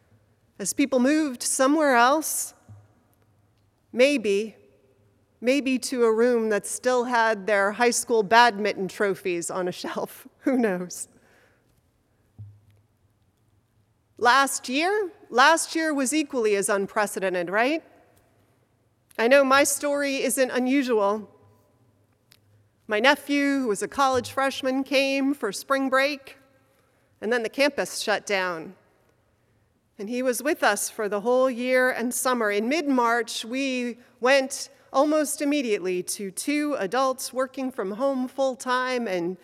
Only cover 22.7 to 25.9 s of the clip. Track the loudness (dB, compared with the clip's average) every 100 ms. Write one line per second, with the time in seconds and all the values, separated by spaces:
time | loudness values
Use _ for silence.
22.7 | _ -4 2 4 2 0 0 0 0 -2
23.7 | -4 -4 0 2 2 -2 -2 -2 -2 -4
24.7 | -2 0 0 2 0 -2 -2 -4 -6 -4
25.7 | -2 0